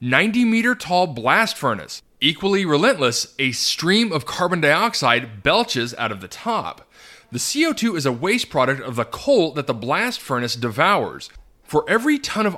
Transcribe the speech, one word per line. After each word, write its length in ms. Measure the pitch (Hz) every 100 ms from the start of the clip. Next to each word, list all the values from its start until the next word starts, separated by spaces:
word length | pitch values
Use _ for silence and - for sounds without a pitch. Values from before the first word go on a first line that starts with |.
ninety 440 | 123 131 208 226
meter 320 | 233 226 240 247
tall 320 | - 180 180
blast 480 | 123 117 180 220 -
furnace. 440 | 135 104 73 - - _
Equally 440 | 143 156 196 196
relentless, 720 | 185 147 214 208 127 117 - -
a 140 | 135
stream 640 | 117 - - 160 208 233
of 140 | 160 -
carbon 340 | - 180 180
dioxide 840 | 147 160 226 - 135 117 123 107
belches 500 | 139 190 233 131 117 117
out 160 | 113
of 80 | 101
the 80 | 92
top. 600 | - 226 220 82 - - - - - _
The 80 | 120
C 260 | - 277 320
O 60 |
two 240 | 285 226 175
is 100 | 135
a 60 |
waste 360 | 120 175 240 -
product 320 | 147 127 135
of 140 | 127
the 100 | 120
coal 460 | 113 - - 269 160
that 120 | 143 139
the 80 |
blast 460 | 117 117 160 240 -
furnace 340 | - 127 120
devours. 760 | 120 117 110 170 196 101 65 - - - _
For 200 | - 151 143
every 320 | 214 269 294
ton 280 | - 214
of 100 | 214